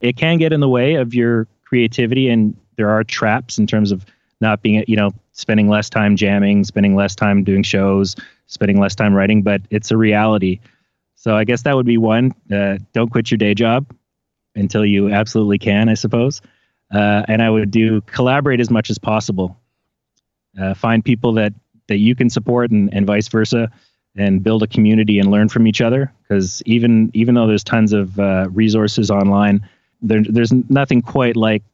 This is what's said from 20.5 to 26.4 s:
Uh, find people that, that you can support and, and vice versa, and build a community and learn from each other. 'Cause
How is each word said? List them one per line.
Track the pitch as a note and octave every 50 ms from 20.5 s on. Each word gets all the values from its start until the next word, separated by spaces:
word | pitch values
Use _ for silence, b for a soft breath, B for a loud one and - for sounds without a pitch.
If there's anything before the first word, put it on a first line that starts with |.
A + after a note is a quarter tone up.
| _ G2
Uh, | F#2+ F#2+ F#2+
find | - - A2+ A2+ A2+ -
people | C3 A#2+ A2+ B2+ A#2+ A2+
that, | A2+ G#2+ G#2 G#2 - _ _ _ _ _ -
that | G#2+ G2+
you | G#2+ A#2 B2+
can | B2 C3 A#2
support | - - G#2+ - A#2+ B2 A#2+ A#2
and, | A2 G#2 G2+ G2+ -
and | G2+ G2
vice | G2+ G2+ G#2 G#2 -
versa, | - A2 A2 - B2+ A#2 A#2 A2+ b b b b b b b _ _
and | G2 G2+ G2 G2 F#2
build | F#2+ A2 A2+ A2
a | G#2+
community | - - A2 G#2+ G#2+ A2 A2 G#2+ G#2 G#2 G2+
and | G2 G2
learn | G#2 G#2 G#2+ A2
from | - A#2 A2+
each | A2 G2 -
other. | A#2+ A#2 B2+ C3+ C#3 C3+ - _ _ -
'Cause | G2+ G2